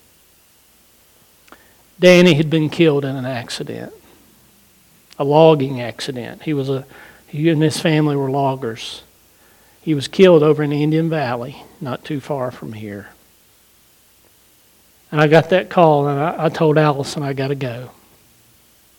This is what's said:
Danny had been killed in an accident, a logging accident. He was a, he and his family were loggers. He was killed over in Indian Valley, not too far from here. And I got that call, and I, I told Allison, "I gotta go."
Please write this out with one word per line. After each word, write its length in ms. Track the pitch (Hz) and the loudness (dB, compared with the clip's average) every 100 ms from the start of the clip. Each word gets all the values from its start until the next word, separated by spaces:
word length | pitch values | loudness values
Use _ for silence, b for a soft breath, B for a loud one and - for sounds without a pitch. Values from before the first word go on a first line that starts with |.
| _ _ _ _ _ _ _ _ _ _ _ _ _ _ _ b b b _ - | _ _ _ _ _ _ _ _ _ _ _ _ _ _ _ b b b _ 2
Danny 340 | 180 175 180 | 6 8 6
had 160 | 147 160 | 4 2
been 200 | 160 151 | 0 -2
killed 360 | - 165 143 139 | 2 2 2 -2
in 100 | 135 | -6
an 100 | 127 | -8
accident, 680 | 123 120 - - 113 120 - b b b b b _ _ _ _ _ _ - | -8 -10 -12 -12 -12 -14 -18 b b b b b _ _ _ _ _ _ -8
a 40 | |
logging 560 | 139 147 160 151 135 127 | 0 4 6 4 0 -6
accident. 640 | 117 - - 123 113 - | -10 -10 -12 -10 -12 -12
He 100 | - | -8
was 160 | 143 135 | -6 -4
a, 160 | 131 - b b b _ | -6 -10 b b b _
he 220 | 147 165 | -4 0
and 120 | 151 | 2
his 180 | 156 - | 0 0
family 360 | 170 156 151 143 | 0 0 0 -2
were 160 | 135 | -2
loggers. 720 | 139 135 131 127 117 - - - _ _ b b b b b | -2 -2 -4 -8 -10 -14 -18 -20 _ _ b b b b b
He 120 | 165 | -4
was 140 | 147 127 | -4 -2
killed 340 | - 185 165 | 4 6 6
over 220 | 151 147 | 4 2
in 80 | 147 | -2
Indian 380 | 147 151 156 165 | -2 0 0 -2
Valley, 520 | 160 135 123 123 - - _ | -4 -4 -6 -10 -16 -20 _
not 220 | 143 123 | -12 -10
too 160 | - 147 | -10 -10
far 300 | - 143 127 | -8 -8 -8
from 220 | - - | -10 -14
here. 360 | 110 107 101 98 - _ _ _ _ _ _ _ _ _ _ _ _ _ _ _ _ _ _ _ | -14 -14 -14 -16 -20 _ _ _ _ _ _ _ _ _ _ _ _ _ _ _ _ _ _ _
And 100 | 156 | 0
I 60 | 151 | 4
got 240 | 156 147 | 4 4
that 180 | 185 - | 0 0
call, 380 | - 165 147 143 | 2 4 4 0
and 120 | 139 | -2
I, 260 | 160 - 160 | -4 -4 -4
I 40 | |
told 260 | - 156 151 | 0 0 2
Allison, 460 | 151 139 135 165 | 2 -2 -6 -8
"I 120 | 139 | -8
gotta 200 | 139 131 | -6 -6
go." 380 | 139 127 120 127 - _ _ _ _ _ _ _ _ _ | -6 -8 -10 -14 -20 _ _ _ _ _ _ _ _ _